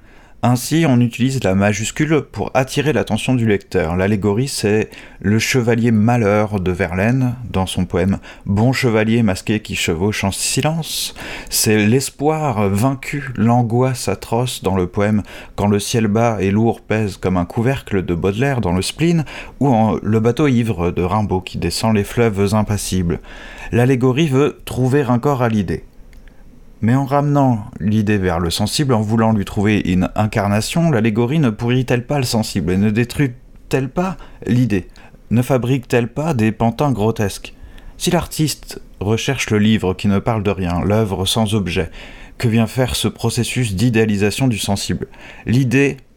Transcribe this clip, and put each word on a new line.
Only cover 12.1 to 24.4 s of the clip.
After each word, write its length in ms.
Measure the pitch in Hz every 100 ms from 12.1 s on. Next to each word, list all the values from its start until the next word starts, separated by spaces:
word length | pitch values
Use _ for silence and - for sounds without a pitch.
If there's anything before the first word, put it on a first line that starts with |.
| - 143 156 151 104 101
vaincu, 640 | 101 131 135 - 147 135 120
l'angoisse 720 | 113 120 120 117 131 127 -
atroce 520 | 98 - 117 127 -
dans 140 | 92 95
le 120 | 90
poème 360 | - 104 107 - - - -
Quand 120 | 101
le 120 | 101
ciel 280 | - 120 110
bas 320 | 104 117 107
et 100 | 95
lourd 300 | 104 113 -
pèse 340 | - 107 107 -
comme 220 | 95 92
un 80 | 87
couvercle 580 | - 117 131 - 98
de 100 | 87
Baudelaire 460 | 85 95 101 139 127
dans 140 | 95
le 80 | 90
spleen, 420 | 95 - 170 170 143 - - -
ou 80 | 139
en 280 | 113 110 80
Le 160 | - 113
bateau 280 | 113 120 151
ivre 440 | 120 113 87 87
de 120 | 85
Rimbaud 360 | 87 104 104 92
qui 180 | - -
descend 380 | 85 - 113 107
les 80 |
fleuves 500 | 101 - 117 98 101
impassibles. 680 | 107 104 101 - 95 85 - - - - - -
L'allégorie 560 | 113 127 131 131 127 165
veut 320 | 131